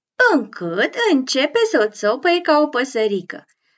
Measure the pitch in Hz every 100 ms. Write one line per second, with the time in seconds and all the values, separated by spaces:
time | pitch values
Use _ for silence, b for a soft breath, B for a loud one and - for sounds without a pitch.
0 | _ - 466 311 208 - 170 175 302 -
1 | 453 277 262 262 294 233 220 247 214 -
2 | 208 254 349 349 349 302 294 247 262 226
3 | 214 196 180 - - _ _